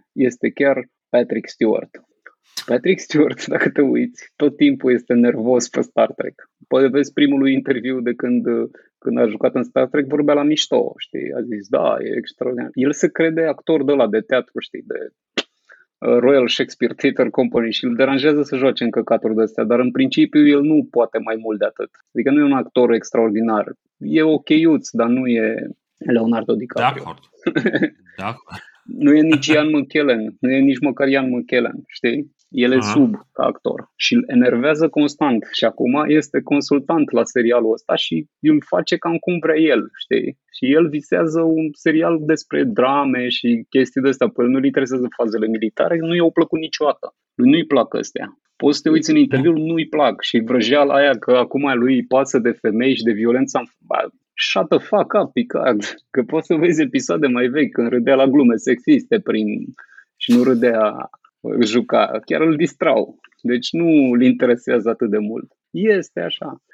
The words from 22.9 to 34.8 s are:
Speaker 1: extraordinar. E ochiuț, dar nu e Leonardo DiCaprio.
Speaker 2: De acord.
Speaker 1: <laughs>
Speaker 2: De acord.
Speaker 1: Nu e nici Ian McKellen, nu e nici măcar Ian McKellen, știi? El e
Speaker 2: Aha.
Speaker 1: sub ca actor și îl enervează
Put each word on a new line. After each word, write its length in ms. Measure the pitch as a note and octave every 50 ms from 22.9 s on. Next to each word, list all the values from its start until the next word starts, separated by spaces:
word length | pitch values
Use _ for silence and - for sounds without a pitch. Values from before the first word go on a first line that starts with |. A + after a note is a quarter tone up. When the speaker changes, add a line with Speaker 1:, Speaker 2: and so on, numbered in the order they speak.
| A#2
Speaker 1:
extraordinar. 800 | A2 - - - A#2+ A2+ A2+ G#2 A2 A2+ A2+ A2 G#2 G2+ - - _ _ _ _ -
E 240 | C#3+ C#3+ D3+ D#3+
ochiuț, 680 | D#3 D#3+ D#3 C#3 - - D#3 D#3 E3 E3 D3+ A#2+ - -
dar 180 | - A#2 A#2 A#2
nu 200 | A#2+ C3 C3 B2+
e 400 | A#2+ A2+ A2 A2 A2+ - - - - _ _ _ _ -
Leonardo 560 | - - B2 A2+ A2+ A2+ A#2 A2+ A2 - A2+
DiCaprio. 480 | G#2+ B2 A#2+ - - A#2 B2+ C3 - -
Speaker 2:
De 60 | -
acord. 140 | - - _ _ _ _ - - - - -
Speaker 1:
<laughs> 540 | F#3+ - - - - - _ _ _ _ -
Speaker 2:
De 60 | F#2+
acord. 360 | G#2+ A#2 - _ - - F#2+ - - _ _ _
Speaker 1:
Nu 300 | - - - C#3+ C#3+ D3
e 60 | D3+
nici 260 | D#3 D#3+ D#3 C#3 C3+ D3+
Ian 220 | D#3 D3+ D3+ D#3
McKellen, 640 | D#3 D3 C3+ - - D#3 D3 C#3 A#2+ A2+ G#2+ G#2+ - -
nu 120 | - B2+
e 80 | C3 C3+
nici 200 | C3+ C#3 C3 B2
măcar 280 | C#3+ C#3+ A#2+ - C#3+ C3+
Ian 220 | C3+ C3+ C3 C3
McKellen, 540 | B2 B2 A#2+ - - B2 A#2+ A#2+ - - - _
știi? 480 | - - - A#2+ A#2 C#3+ C#3+ - _ _ _ _
El 220 | - B2 B2 B2+
e 40 | C3
Speaker 2:
Aha. 160 | C3 A2 G#2
Speaker 1:
sub 240 | G#2+ C#3 C3+ A#2 G#2 - - _
ca 120 | - - -
actor 480 | - - - - - - - - _ _
și 180 | - - - -
îl 100 | - - -
enervează 640 | C3+ B2 B2 B2 B2 A#2 B2+ D3+ D#3 D3+